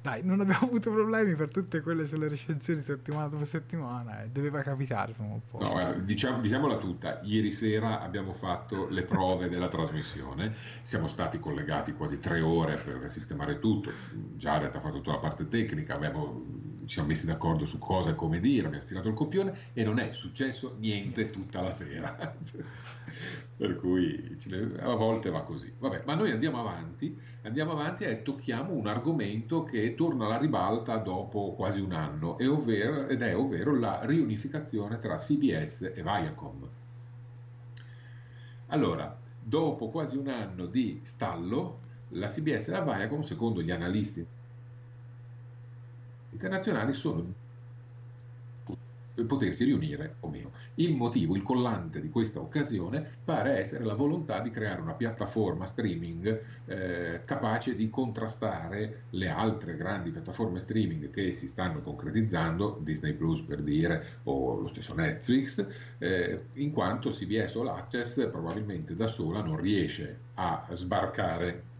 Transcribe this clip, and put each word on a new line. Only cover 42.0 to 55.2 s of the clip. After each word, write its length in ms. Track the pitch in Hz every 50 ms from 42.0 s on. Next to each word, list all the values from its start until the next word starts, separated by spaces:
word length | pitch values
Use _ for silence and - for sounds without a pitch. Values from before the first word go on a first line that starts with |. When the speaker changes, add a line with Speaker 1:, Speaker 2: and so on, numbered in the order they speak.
| - -
Speaker 2:
la 180 | - - 101 104
C 120 | - -
B 140 | 151 156 139
S 140 | 107 110 -
e 20 |
la 120 | - - 165
Viacom, 400 | 156 110 98 98 110 143 147 -
secondo 400 | - - - 117 117 107 90 80
gli 100 | 80 73
analisti 520 | 82 85 87 95 107 104 - - 85 82 - - - - - - - - - - - - - - - - - - - - - - - - - - - - - - - - - - - - - - - - -
internazionali, 640 | - - - 185 190 190 190 220 180 - 208 131 139
sono 540 | - - 160 - 82 175 90 95 - - - - - - - - - - - - - - - - - - - - - - - - - - - - - - - - - - - - -
per 80 | 117
potersi 380 | 110 139 - 107 92 87 - 120
riunire 500 | 135 170 165 80 76 73 73 78 - - -
o 80 | - 80
meno. 240 | 73 - - - - - - - -
Il 200 | - 165 175 156
motivo, 400 | 127 120 117 - 123 85 80 165
il 80 | 98 -
collante 580 | - 131 127 123 120 110 98 85 80 - 76
di 80 | 71 78
questa 300 | - 120 113 107 - 73
occasione 640 | 73 - - 147 143 - 120 98 87 90 117 151 156 - - - -
pare 340 | - 160 - - 131 139 95
essere 240 | - - - 135 120
la 140 | 107 104
volontà 420 | 110 139 147 160 175 156 - 107 95
di 120 | 113 120
creare 300 | 113 117 110 107 95 85
una 120 | 82 80 80
piattaforma 720 | - 117 113 113 -